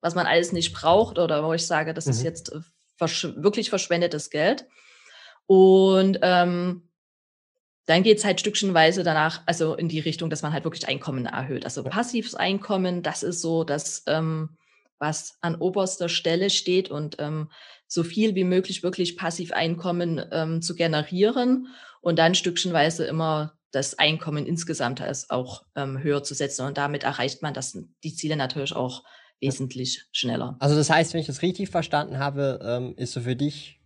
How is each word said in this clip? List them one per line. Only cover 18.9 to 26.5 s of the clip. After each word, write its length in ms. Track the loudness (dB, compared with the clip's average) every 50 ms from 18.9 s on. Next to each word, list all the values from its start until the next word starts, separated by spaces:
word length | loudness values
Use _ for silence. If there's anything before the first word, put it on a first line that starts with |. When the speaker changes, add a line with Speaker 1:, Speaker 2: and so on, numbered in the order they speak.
| -2 -2 -4 -4 -4 -4
Speaker 1:
Passiveinkommen, 1040 | -6 -6 -4 -6 -8 -4 -2 -2 0 0 -2 -2 -4 -4 -2 -2 -2 -2 -2 -4 -4 -4
ähm, 300 | -4 -2 -2 -2 -2 -4 -4
zu 120 | -4 -2
generieren 920 | 0 0 0 2 0 -2 -2 0 2 2 4 4 2 2 2 2 2 0 -6 -16 -20 -20 -20 -20 _
und 160 | _ 0 4 6
dann 160 | 6 6 6
stückchenweise 720 | 4 0 -2 -4 -2 -4 0 2 2 2 2 2 -2 -4
immer 480 | -4 -2 -2 -2 0 0 -2 -2 -6 _ _ _ _
das 280 | -4 -4 -2 -2 -2 0
Einkommen 480 | 2 2 2 0 -4 -6 -4 -4 -2 -2
insgesamt 520 | -4 -4 -4 -6 -4 -2 -2 -2 -2 -4
als 300 | -6 -6 -6 -8 -6 -4
auch, 340 | -4 -4 -4 -4 -10 -16 _ _ _
ähm, 260 | -8 -6 -6 -6 -4
höher 220 | -2 0 0 0 -2
zu 100 | -6 -6
setzen. 320 | -4 -4 -4